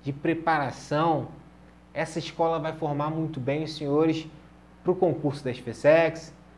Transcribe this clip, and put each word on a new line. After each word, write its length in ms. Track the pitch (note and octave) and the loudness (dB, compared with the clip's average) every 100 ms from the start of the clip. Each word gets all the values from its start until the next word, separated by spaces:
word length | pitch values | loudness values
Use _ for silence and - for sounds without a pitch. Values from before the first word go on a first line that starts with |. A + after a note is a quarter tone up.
de 100 | C#3+ | -8
preparação, 1160 | C#3 E3 E3 E3 D#3+ C3 - - D3 E3 D3 A#2 - - - - - - | -4 -2 -2 0 0 0 -6 -4 0 2 0 -2 -12 -20 -20 -20 -20 -12
essa 280 | - D#3 E3 | -6 -6 -6
escola 400 | - - E3 E3 | -6 0 2 2
vai 140 | D#3 | -2
formar 360 | D#3+ D#3 C#3+ D3+ | -4 -2 -2 -2
muito 300 | D#3+ D#3 C3+ | -2 -4 -4
bem 240 | B2 D3 | -2 -2
os 120 | D#3 D#3 | -4 -6
senhores 520 | C#3+ D3 D#3+ D#3+ D#3+ - - - - - | 0 2 4 2 -4 -14 -20 -20 -20 -6
pro 100 | F3+ | -2
concurso 500 | F#3 F3+ D3 D3 C#3 | 2 2 2 -2 -2
da 60 | C3 | -6
Esfesex. 840 | A#2 - G#2+ D3 D#3+ E3 - - - - | -6 -8 2 6 8 6 0 -10 -18 -20